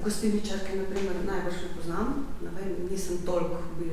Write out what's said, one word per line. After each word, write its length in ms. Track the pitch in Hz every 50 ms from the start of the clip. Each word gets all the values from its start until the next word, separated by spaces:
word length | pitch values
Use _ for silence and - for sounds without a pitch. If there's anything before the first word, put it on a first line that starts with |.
| -
gostilničarke, 720 | 208 202 - 233 214 202 208 - - 202 202 196 202 202
na 80 | 196 196
primer, 320 | 190 190 196 196 190 180 180 180
najbrž 320 | 196 196 190 - 175 175
ne 140 | 180 180 175
poznam, 340 | 170 - 165 170 170 196 220 277 - 277 - - - -
ne 100 | 170 170
vem, 240 | 170 175 196 - 175 170 180 180
nisem 340 | 196 196 180 - 175 165 -
toliko, 360 | 175 175 175 - - - - - - -
bi 120 | 160 170 165